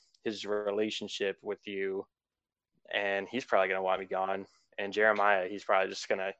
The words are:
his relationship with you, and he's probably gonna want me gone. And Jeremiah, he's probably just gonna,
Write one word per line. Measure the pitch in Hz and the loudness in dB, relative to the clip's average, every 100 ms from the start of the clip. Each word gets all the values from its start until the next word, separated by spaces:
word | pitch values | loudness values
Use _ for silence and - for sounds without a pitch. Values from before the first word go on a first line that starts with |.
| _ _ | _ _
his | 120 101 101 | -6 -6 -4
relationship | 104 104 101 110 - 101 - 101 98 | -2 0 0 0 -2 -6 -4 -2 -4
with | 107 98 - | -6 -6 -6
you, | 98 98 95 95 _ _ _ _ _ _ _ - | -4 -2 -4 -6 _ _ _ _ _ _ _ -6
and | 101 101 98 95 | -2 0 -2 -2
he's | 120 - | -6 2
probably | 104 95 | 2 4
gonna | 95 | 2
want | 92 92 | 0 0
me | 95 | -2
gone. | 95 95 98 95 _ _ - | -2 -2 -4 -6 _ _ -8
And | 101 | -4
Jeremiah, | 104 110 104 101 101 92 | 2 4 6 4 4 2
he's | 101 - | -4 2
probably | 98 95 | 2 2
just | 98 - | -2 -4
gonna, | 101 95 | -2 -2